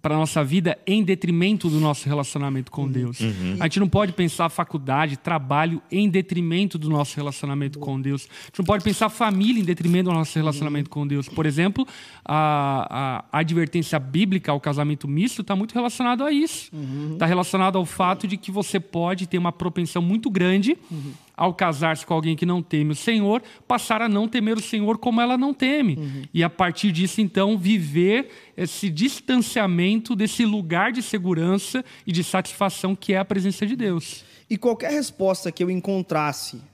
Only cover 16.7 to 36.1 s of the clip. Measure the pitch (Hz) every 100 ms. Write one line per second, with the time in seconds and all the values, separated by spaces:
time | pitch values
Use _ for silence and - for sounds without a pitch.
16.7 | 156 135 139 151 156 165 180 175 190 190
17.7 | 190 170 - 185 190 190 196 - 196 196
18.7 | 190 175 165 170 185 185 180 175 - 180
19.7 | 170 165 175 175 220 240 185 180 190 202
20.7 | 339 - 160 139 131 - - 175 170 180
21.7 | 143 160 156 - 165 160 156 - 180 156
22.7 | 151 151 151 - 226 202 233 - - _
23.7 | 240 - 220 233 202 226 247 214 220 208
24.7 | 220 208 220 247 226 240 254 277 277 262
25.7 | 294 233 139 143 135 135 165 165 - 180
26.7 | 165 202 165 185 - 202 190 196 220 180
27.7 | 214 151 151 185 226 269 - - - -
28.7 | - 202 151 254 - - 254 220 240 196
29.7 | 175 180 220 226 208 214 - 226 208 165
30.7 | 170 214 247 - 214 180 165 170 196 -
31.7 | 254 - - - 170 170 185 - - 196
32.7 | - 190 190 - 190 190 196 190 190 214
33.7 | 247 214 170 - - - - _ 214 240
34.7 | 226 262 294 262 - 190 190 180 - 180
35.7 | 185 196 190 180